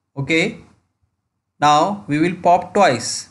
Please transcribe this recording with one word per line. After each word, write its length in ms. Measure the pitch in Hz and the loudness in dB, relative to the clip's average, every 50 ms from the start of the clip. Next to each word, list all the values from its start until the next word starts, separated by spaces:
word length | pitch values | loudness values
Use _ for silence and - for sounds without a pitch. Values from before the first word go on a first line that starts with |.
| _ _ _ 139 | _ _ _ -10
Okay, 400 | 139 135 160 160 175 226 - - - _ _ _ _ _ _ _ _ _ _ _ _ _ _ _ _ _ _ _ | -6 -2 -2 -2 -2 -2 -6 -10 -18 _ _ _ _ _ _ _ _ _ _ _ _ _ _ _ _ _ _ _
now 440 | 147 147 147 151 165 196 208 202 - - | 2 2 4 4 2 0 -2 -6 -6 -6
we 120 | 143 151 | -2 -2
will 160 | 160 180 180 | -2 -2 -2
pop 380 | - - 180 170 185 180 - - | -2 2 2 2 2 0 -2 0
twice. 560 | 208 196 165 127 113 - - - - - - | 2 2 2 2 0 -4 -8 -10 -10 -12 -12